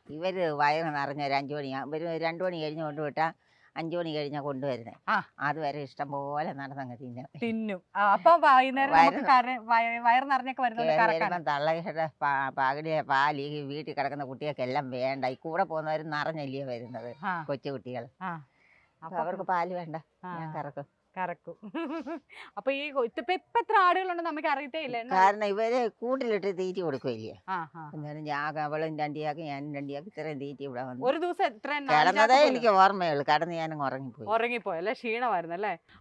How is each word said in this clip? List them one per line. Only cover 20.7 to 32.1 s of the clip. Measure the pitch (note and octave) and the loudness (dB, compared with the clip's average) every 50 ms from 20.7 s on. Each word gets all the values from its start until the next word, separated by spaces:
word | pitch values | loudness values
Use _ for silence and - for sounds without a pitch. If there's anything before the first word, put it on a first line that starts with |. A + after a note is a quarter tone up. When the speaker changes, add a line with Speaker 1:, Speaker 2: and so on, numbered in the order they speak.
| C#3+ - C#3+ - _ _ _ _ _ | -8 -10 -12 -12 _ _ _ _ _
Speaker 2:
കറക്കും. | F#3+ F#3 E3+ F3 - _ - E3 - - | -4 -4 -4 -4 -8 _ -14 -16 -14 -16
<laughs> | G#3 - D#4 E4 C4+ D4 E4 C4 B3 E4 D4+ - _ - - - - - | -10 -8 -6 -6 -6 -6 -8 -8 -8 -10 -10 -12 _ -20 -20 -20 -14 -14
അപ്പൊ | - - C4+ C#4 | -6 -2 -2 -2
ഈ | C#4 C#4+ D4+ | -2 -4 -2
കൊ-, | C4+ C#4 A#3+ | -2 -2 -2
ഇതിപ്പോ, | A#3 - - E4 - F4+ | 0 -2 -4 -2 -2 -2
ഇപ്പൊ | F#4 - _ - A#4+ | -2 -2 _ 0 0
എത്ര | - - A4 G#4 | 2 4 6 6
ആടുകളുണ്ടെന്ന് | F#4 F4+ F4 F#4 F#4+ F#4 F4 E4+ E4+ E4+ | 6 6 6 4 2 0 -2 -2 -4 -4
നമുക്ക് | D#4 D4+ D#4 D#4+ | -4 -2 0 0
അറിയത്തേ | C#4+ C4+ D4 C#4 A#3+ D#4+ | 0 0 -2 -6 -6 -6
ഇല്ല, | D#4 C4 B3 A#3 | -6 -4 -6 -6
എണ്ണ | A3+ B3 A3 | -4 2 4
Speaker 1:
കാരണം | F#3 F#3 G3 G3+ G#3 G#3+ | 6 8 6 6 4 0
ഇവര് | G3+ G3 G3+ A3+ A3+ A#3+ C4 B3 G#3+ | 0 0 0 0 2 2 2 0 0
കൂട്ടിലിട്ട് | - _ - A#3+ B3+ C4+ C4+ A#3+ G#3+ G3+ E3+ G3+ F#3+ E3 | -2 _ -4 -4 -2 -2 0 0 0 0 0 -2 -2 -2
തീറ്റ | F#3 F#3 F3+ F#3+ | -4 -4 -2 -2
കൊടുക്കുമല്ലേ. | F3+ D#3+ C3+ B2+ - C#3 A#2 A2 A2 A2 - - _ - | -2 -2 -2 -2 -2 -4 -4 -4 -6 -10 -12 -12 _ -6
Speaker 2:
ആ, | F#3+ F3+ E3 D3+ - | -6 -6 -6 -8 -12
ആ. | E3+ D#3+ D3 D3 | -14 -14 -12 -10
Speaker 1:
അന്നേരം | D#3 D3 D3 D3 D3+ D#3 | -10 -10 -8 -10 -8 -6
ഞാൻ, | D3 C#3+ C#3+ D3 D3+ D3 D#3 | -4 -2 -2 -2 -2 -2 -2
അവളും | D3+ D3 D3 D#3 D#3+ D#3+ D#3 D3+ | -2 -2 0 -2 -2 -2 -2 -2
രണ്ടിയാക്കും | D3+ D3 D3 D3+ D3+ D3+ D3 D#3 E3 | -4 -4 -2 -4 -4 -4 -4 -4 -6
ഞാനും | D3+ C#3+ C#3 C#3+ D3+ D3 | -8 -8 -6 -6 -6 -6
രണ്ടിയാക്കും | C#3+ C#3+ C#3 C#3 C#3 D3+ G#3+ - | -6 -6 -6 -8 -8 -10 -12 -10
ഇത്രയും | D3 D3+ D#3 D3+ C3+ | -8 -8 -6 -6 -6
തീറ്റ | C3+ C#3+ C#3+ - | -8 -10 -8 -8
ഇവിടെ | C#3 C#3 B2+ A#2+ C3 | -10 -8 -6 -6 -6
വന്നു. | C3 B2+ B2 C3+ | -6 -6 0 0
Speaker 2:
ഒരു | B3 C#4 E4 | 0 0 2
ദിവസം | D#4+ F4 E4+ - G4 | -2 -4 0 0 0
എത്ര | E4 A3 G#3+ - - D4 | -2 -2 -6 -6 -6 -4
എണ്ണ? | D4 C#4+ C4+ - | -4 0 2 4
Speaker 1:
കിടന്നതേ | D3+ D3+ - | 6 6 6